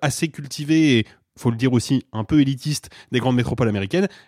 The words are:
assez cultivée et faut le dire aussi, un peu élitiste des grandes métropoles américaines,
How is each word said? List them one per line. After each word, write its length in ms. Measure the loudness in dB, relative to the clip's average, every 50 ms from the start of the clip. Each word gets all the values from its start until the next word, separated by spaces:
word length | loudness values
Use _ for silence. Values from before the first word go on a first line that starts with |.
| -4
assez 260 | -4 -4 -2 -4 -6
cultivée 680 | -6 -8 -14 -12 -10 -8 -2 0 2 4 4 4 4 2
et 80 | 2 -2 -8 _ _ _ _ -4
faut 120 | -2 -2
le 60 | -2
dire 160 | 0 0 2 2
aussi, 320 | 2 0 0 -2 -2 -2 _ -8
un 120 | -8 -4
peu 160 | 0 2 2
élitiste 500 | 4 2 0 -4 -4 -6 -6 -6 -8 -14 -20 -20 -12 -4 -2
des 80 | -2
grandes 160 | 0 2 0
métropoles 320 | 0 0 -2 -2 -2 0 0
américaines, 400 | 0 -2 -4 -2 -2 -2 -2 -2 -4 -10 -20